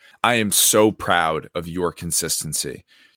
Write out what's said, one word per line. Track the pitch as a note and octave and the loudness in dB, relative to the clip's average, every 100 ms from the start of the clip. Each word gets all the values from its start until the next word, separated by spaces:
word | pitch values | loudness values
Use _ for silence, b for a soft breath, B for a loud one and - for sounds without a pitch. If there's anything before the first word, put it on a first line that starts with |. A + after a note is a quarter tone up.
| b b | b b
I | A2 A#2+ | 0 0
am | G#2+ | 0
so | - - G#2+ A2 | 2 4 6 4
proud | F#2+ - F2 D#2+ D#2+ D2 F2 | 2 0 2 2 -2 -6 -10
of | E2+ | -8
your | E2+ F2 | -4 -4
consistency. | - F2 D#2+ E2 - E2 D2+ C#2+ B1+ _ b b | -4 -6 -4 -2 -4 -6 -6 -6 -10 _ b b